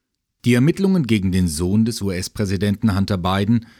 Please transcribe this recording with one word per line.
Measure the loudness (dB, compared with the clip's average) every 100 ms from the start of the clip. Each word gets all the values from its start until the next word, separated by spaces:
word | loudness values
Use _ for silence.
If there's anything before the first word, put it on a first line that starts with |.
| _ _ _ _
Die | 2
Ermittlungen | 4 2 2 0 0 0
gegen | 0 2
den | 2 0
Sohn | 0 0 0
des | 0 -2
U-S-Präsidenten | -6 -6 -8 -6 -4 -2 -2 0 0
Hunter | 0 0 -2
Biden | 0 0 0 0 -2